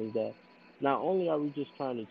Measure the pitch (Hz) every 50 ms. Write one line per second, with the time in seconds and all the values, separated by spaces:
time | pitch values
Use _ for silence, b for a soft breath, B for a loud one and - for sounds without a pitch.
0 | 110 110 104 113 110 107 - - - - - - - - - - 135 139 135 110
1 | 127 165 190 190 180 170 156 147 147 147 139 147 139 - - - 143 131 123 117
2 | 110 -